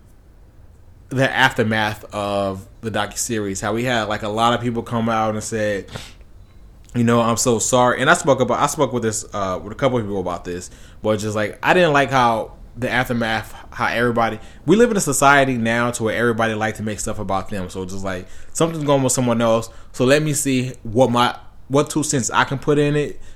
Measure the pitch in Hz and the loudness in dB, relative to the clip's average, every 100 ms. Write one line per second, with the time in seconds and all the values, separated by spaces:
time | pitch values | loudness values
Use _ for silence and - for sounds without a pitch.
0 | - - - - - - - - - - | -20 -20 -20 -20 -20 -20 -20 -20 -20 -20
1 | - 131 131 92 131 - 110 110 107 107 | -6 0 2 4 2 2 0 2 0 -4
2 | - 104 101 101 98 95 95 - 113 104 | -8 -4 -2 0 -2 -4 -12 -12 -6 -4
3 | 101 - - 110 101 95 107 110 127 120 | -4 -6 -4 -2 -4 -4 -2 -2 0 0
4 | 104 107 107 110 117 117 120 117 110 117 | -2 -4 -4 0 2 2 -2 -4 -4 -2
5 | 113 110 110 107 107 110 107 98 - - | 0 0 0 -2 -4 -4 -2 -4 -6 -14
6 | - - - - - - - - - 120 | -16 -20 -20 -20 -20 -20 -20 -20 -8 0
7 | 117 120 113 113 131 110 - 123 123 117 | 2 4 2 2 2 2 2 4 4 4
8 | 139 - 143 127 120 95 143 - 131 120 | 2 2 2 2 2 0 0 0 -2 -2
9 | 110 107 - 104 95 90 98 107 135 123 | -4 -4 -8 -6 -4 -4 -8 -2 -2 0
10 | 101 98 90 85 90 87 - - - - | -2 -4 -4 -6 -8 -10 -10 -18 -20 -6
11 | 107 107 107 107 104 - 143 180 165 139 | -2 -2 -2 -4 -4 -2 2 4 6 4
12 | 131 131 120 110 82 - - 117 117 117 | 4 4 4 2 -2 -10 -16 -8 -2 0
13 | 131 117 113 110 - - - - 107 110 | 0 -2 0 -2 -4 -16 -14 -4 -2 0
14 | 120 117 113 107 - - 143 208 240 202 | 0 0 -2 -4 -12 -6 2 4 4 2
15 | 151 127 139 143 131 123 113 117 120 117 | 0 4 6 6 4 0 0 0 0 0
16 | 110 95 120 110 113 107 107 - 107 104 | -2 2 2 2 0 0 -2 -4 -6 -6
17 | - 101 98 95 - 101 90 95 92 95 | -6 -6 -2 -4 -4 -6 -6 -8 -8 -6
18 | 95 92 92 - - - 165 160 143 139 | -4 -6 -8 -12 -8 -2 -2 0 2 2
19 | 131 135 123 117 117 113 - - - - | 2 2 2 2 2 2 0 -12 -10 0
20 | 127 147 151 139 139 131 127 - 110 107 | 4 4 2 -2 0 0 -2 -8 -2 2
21 | 127 120 120 - - - - 139 147 160 | 4 4 2 0 -14 -16 -2 0 2 -2
22 | 139 139 110 117 127 131 - 147 147 147 | 0 0 0 0 0 -2 0 2 2 0
23 | 135 - - | -2 -6 -12